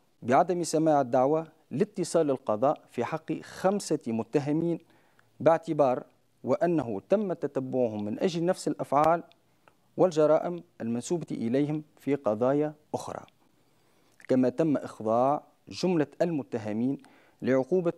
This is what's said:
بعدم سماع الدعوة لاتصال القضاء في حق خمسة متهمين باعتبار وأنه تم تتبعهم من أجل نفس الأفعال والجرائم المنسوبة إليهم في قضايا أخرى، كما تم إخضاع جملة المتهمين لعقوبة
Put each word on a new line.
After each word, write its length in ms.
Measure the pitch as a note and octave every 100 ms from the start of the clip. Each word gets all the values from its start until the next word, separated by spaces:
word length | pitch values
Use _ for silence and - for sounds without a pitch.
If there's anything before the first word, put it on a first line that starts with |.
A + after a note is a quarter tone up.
| _ _
بعدم 400 | A2 C3+ F3 F3+
سماع 380 | D#3+ D#3 D#3+ D3
الدعوة 480 | B2+ C3 C3+ D#3 D#3+ _ -
لاتصال 600 | - G#3 - E3+ E3+ D3+
القضاء 500 | C3 - G#2+ C3 - _
في 140 | -
حق 280 | A2+ D#3 - D#3
خمسة 580 | - - F#3 G3+ - D3+ -
متهمين 720 | A2+ A2 D3+ C#3 D3+ E3+ E3+ _ _ _ _ _ -
باعتبار 640 | D3+ E3 - D3+ C#3 B2+ - _ _ _
وأنه 560 | A#2 C3+ F3 D#3+ A#2+ G2 -
تم 240 | G3+ G3+
تتبعهم 720 | E3 C#3+ C3+ C3 B2+ A#2+ G#2+
من 160 | G#2 A2+
أجل 240 | F#3+ E3
نفس 240 | E3+ F#3 -
الأفعال 540 | C#3+ C3 C#3 D#3 E3+ - _ _ _ _ _ _ -
والجرائم 680 | F3+ D#3 D3+ D#3 F3+ F3 - -
المنسوبة 460 | A2+ A#2 - F3 D3+
إليهم 540 | - A2+ C3 D3 D3+ D3+ _
في 140 | -
قضايا 600 | C#3+ G#2+ G#2+ B2 C#3+ D3+ D3+ _
أخرى، 320 | - - - - _ _ _ _ _ _ _ _ _ -
كما 200 | C3 B2+
تم 280 | B2 E3 C3+
إخضاع 680 | B2 - A2 A#2 C3 D3 - _ -
جملة 380 | G2+ F3+ F3 C#3+ -
المتهمين 760 | F3 D#3+ B2 A#2 G#2+ G#2 B2+ C#3+ - _ _ -
لعقوبة 500 | G#2 C3 C3 F#3 E3+